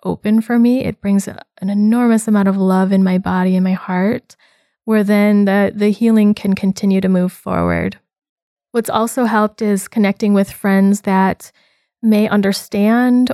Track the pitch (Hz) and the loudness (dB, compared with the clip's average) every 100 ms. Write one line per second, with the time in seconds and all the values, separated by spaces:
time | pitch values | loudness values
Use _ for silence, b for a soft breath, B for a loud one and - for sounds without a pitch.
0 | 185 170 214 220 226 240 240 254 - - | -8 -6 -2 -2 0 2 2 0 -4 -6
1 | 202 196 - - - - 190 208 214 240 | -2 -2 -2 -10 -20 -10 -4 0 0 2
2 | 240 220 220 208 196 196 190 185 190 196 | 2 0 0 0 2 0 0 0 2 2
3 | 185 185 185 185 185 185 185 190 - 180 | 2 0 -2 -2 0 0 0 -2 -4 -2
4 | 196 247 - - _ _ _ _ - 214 | -2 -4 -10 -20 _ _ _ _ -2 0
5 | 202 208 208 208 196 202 196 208 208 202 | 2 2 2 2 2 2 0 0 -2 0
6 | 233 220 208 208 196 196 190 - 196 190 | 2 4 2 0 -2 -2 -2 -2 -2 0
7 | 185 185 180 - - 175 - - 190 - | 0 0 -2 -6 -6 -4 -2 -2 -4 -8
8 | _ _ _ _ _ _ _ 240 220 214 | _ _ _ _ _ _ _ -6 -4 -2
9 | 226 262 233 214 214 - 214 196 - 226 | -4 -2 -2 0 -2 -2 -4 -4 -4 -2
10 | 196 196 208 202 196 - 202 196 196 202 | -2 0 0 0 0 -4 0 2 2 0
11 | 202 190 190 - - _ _ _ _ _ | 0 0 0 -2 -12 _ _ _ _ _
12 | 220 208 214 208 196 196 - 202 214 233 | 0 2 2 0 0 -4 -6 -2 0 2
13 | 247 247 247 | 2 2 0